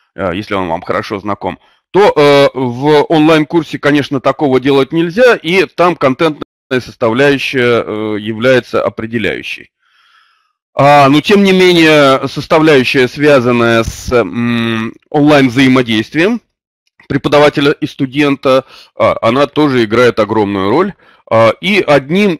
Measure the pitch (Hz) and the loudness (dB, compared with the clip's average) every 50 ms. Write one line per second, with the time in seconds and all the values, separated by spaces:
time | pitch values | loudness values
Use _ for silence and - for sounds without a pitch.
0 | _ _ _ - 98 90 85 101 104 - 101 95 92 85 82 87 - - - 98 | _ _ _ -8 -6 -6 -6 -6 -6 -6 -6 -6 -4 -4 -6 -8 -6 -6 -6 -6
1 | 110 - 107 98 95 104 101 - - 92 85 - _ _ _ _ _ _ - 185 | -6 -8 -10 -10 -8 -10 -10 -8 -8 -10 -10 -10 _ _ _ _ _ _ 0 2
2 | 208 180 - 151 147 143 143 143 139 - - - 135 123 120 123 139 151 151 147 | 2 2 4 2 2 4 4 4 2 2 0 -4 -6 -6 -6 -4 0 0 2 2
3 | - - 165 156 151 160 160 156 151 - 165 170 151 - - 131 - 143 147 147 | 2 0 0 2 2 2 2 2 0 0 -2 -4 -4 -4 -8 -4 -2 0 0 0
4 | 135 - 143 127 - 139 135 - 156 135 127 127 123 143 139 135 135 - 156 165 | -2 -4 -6 -4 -4 -4 -2 -2 -2 0 0 0 0 2 0 0 0 0 -2 -4
5 | 170 170 160 226 254 240 214 - - 160 180 190 156 - _ - 170 180 160 - | -4 -4 0 2 4 4 2 2 -2 -2 0 0 -2 -2 _ -2 0 0 0 0
6 | - 131 127 - 170 160 147 135 - - _ _ _ _ 131 127 - - - _ | -2 -2 0 0 -2 -2 -2 -6 -14 -20 _ _ _ _ -6 -6 -6 -8 -6 _
7 | 120 113 113 127 143 143 139 127 - - 139 131 120 120 117 110 - 80 107 107 | -2 -2 2 2 2 2 2 0 -4 -4 -4 -2 0 0 0 0 -2 -4 -8 -8
8 | 110 107 107 104 104 107 110 107 117 131 131 123 117 - - 107 - - - - | -6 -6 -6 -8 -8 -8 -8 -2 0 2 2 0 0 -2 -4 -4 -4 -4 -6 -8
9 | 110 113 113 113 101 82 65 62 - - - - - _ _ _ _ _ _ _ | -10 -8 -6 -4 -4 -4 -6 -6 -10 -12 -14 -16 -18 _ _ _ _ _ _ _
10 | _ _ _ _ _ _ _ _ _ _ _ _ _ _ _ - 135 143 147 147 | _ _ _ _ _ _ _ _ _ _ _ _ _ _ _ 0 2 4 6 6
11 | 139 135 143 151 - - 208 202 202 190 185 185 185 180 175 170 160 156 156 147 | 4 4 2 0 2 2 2 2 4 2 2 2 2 2 2 2 2 4 4 4
12 | 139 135 135 127 135 131 - 151 - - 175 160 156 160 147 131 123 - - 135 | 4 2 2 0 -2 -6 -8 -10 -4 -2 0 2 4 4 4 2 2 0 0 0
13 | 127 - - 147 143 151 143 131 120 123 120 120 117 117 117 113 113 - - - | 0 -2 -2 -2 2 2 2 2 2 0 0 0 0 2 0 0 -2 -4 -8 -12
14 | - - 127 120 107 82 85 120 120 120 120 117 117 117 113 113 113 110 - _ | -8 -2 0 0 0 -2 -6 -6 -6 -4 -4 -4 -4 -4 -6 -6 -8 -10 -12 _
15 | _ _ - 151 143 151 151 139 135 127 113 139 135 127 127 131 123 113 110 107 | _ _ -2 2 2 4 4 4 2 2 2 2 2 4 4 2 2 0 -2 -2
16 | 107 - - 151 175 214 247 220 - _ _ _ _ _ _ _ _ _ _ _ | -4 -4 -4 -2 -2 -2 -2 -4 -8 _ _ _ _ _ _ _ _ _ _ _
17 | _ - 135 135 - 147 147 147 147 147 - 151 139 143 - - 151 - - - | _ -8 -6 -6 -2 0 2 4 4 4 2 0 0 -2 -2 -2 -6 -10 -6 -6
18 | 139 127 123 147 147 143 135 - - 135 131 131 - - - - - _ _ - | -8 -4 -2 -2 -2 -2 -2 -2 0 0 0 0 -2 -6 -14 -20 -20 _ _ -2
19 | 110 98 85 - - 117 120 139 143 131 - - 151 143 131 123 113 101 110 117 | -2 -2 0 0 -2 0 0 0 -2 0 0 -2 0 0 2 0 0 0 0 2
20 | 123 120 113 113 107 101 110 110 101 101 101 95 95 98 120 160 196 202 - _ | 2 2 2 0 -2 -2 0 -2 -2 -2 -2 -4 -2 0 0 0 -2 -2 -6 _
21 | _ _ _ _ _ - - 113 113 113 - - 165 185 208 185 - 143 147 139 | _ _ _ _ _ -2 0 2 2 2 0 -2 -4 -2 -2 0 2 2 0 0
22 | 131 139 170 196 214 196 160 | 0 -2 -2 0 0 0 -2